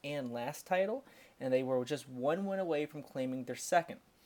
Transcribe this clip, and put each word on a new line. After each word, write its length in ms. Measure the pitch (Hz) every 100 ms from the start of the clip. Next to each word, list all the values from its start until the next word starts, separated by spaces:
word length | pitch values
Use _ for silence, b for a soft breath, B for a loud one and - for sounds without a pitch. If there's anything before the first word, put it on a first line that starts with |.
and 280 | 143 147 127
last 320 | 120 123 151
title, 400 | - 185 196 254 B B B B
and 120 | 135
they 120 | 131
were 200 | 131 131
just 240 | 123 143 127
one 360 | 127 131 170
win 160 | 196 196
away 260 | 185 151 151
from 160 | 151
claiming 420 | - 139 131 127
their 120 | 123 123
second. 420 | - 175 165 - - B